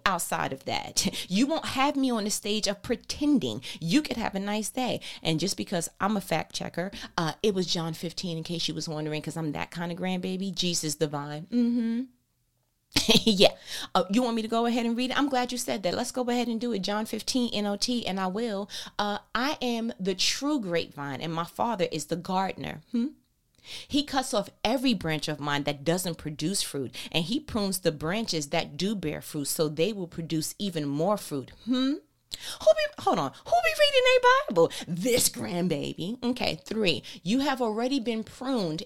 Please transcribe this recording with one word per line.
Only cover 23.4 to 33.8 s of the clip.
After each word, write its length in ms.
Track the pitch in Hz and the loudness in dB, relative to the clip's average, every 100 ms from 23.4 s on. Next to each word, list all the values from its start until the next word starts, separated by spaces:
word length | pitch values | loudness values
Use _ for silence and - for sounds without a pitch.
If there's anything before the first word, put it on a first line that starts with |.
| _ _ - - - | _ _ -16 -14 -2
"He 140 | 294 | 0
cuts 320 | 294 269 254 | 0 -2 0
off 160 | 220 196 - | 0 -2 -2
every 280 | 214 254 254 | 0 2 4
branch 340 | 202 165 156 151 | 2 2 -2 -2
of 120 | 151 | -4
mine 240 | 147 143 | 0 0
that 200 | 147 139 | 0 -2
doesn't 340 | 143 175 185 165 | 0 0 0 -4
produce 440 | 156 151 151 196 | -8 -4 -2 -2
fruit, 320 | - 143 123 - - | -2 -4 -6 -8 -4
and 140 | 156 | -2
he 160 | 165 269 | 0 -2
prunes 400 | - 226 202 190 | -2 -2 -2 0
the 120 | 170 | 0
branches 560 | 151 156 202 220 160 143 | -2 -2 -2 -2 -4 -2
that 280 | 165 156 143 | -2 -2 -2
do 180 | 185 | -2
bear 280 | 214 156 151 | -2 -4 -6
fruit, 240 | - 156 139 | -6 -4 -2
so 220 | - 156 | 0 0
they 240 | 151 170 | 2 0
will 160 | 214 175 | 0 -6
produce 460 | - 160 160 151 - | -8 -4 -2 -2 -4
even 280 | 202 165 147 | -4 -2 -2
more 300 | 143 170 208 | 0 2 0
fruit." 360 | - 143 120 - | -2 -6 -8 -8
Hmm? 300 | - 254 262 320 - _ _ - - - | -2 2 2 0 -6 _ _ -12 -10 0
Who 60 | - | 4
be, 360 | 640 605 - | 6 4 -2
hold 160 | - 214 | 0 2
on, 140 | 143 | 0
who 180 | - - | -4 0
be 300 | 698 659 622 | 2 4 4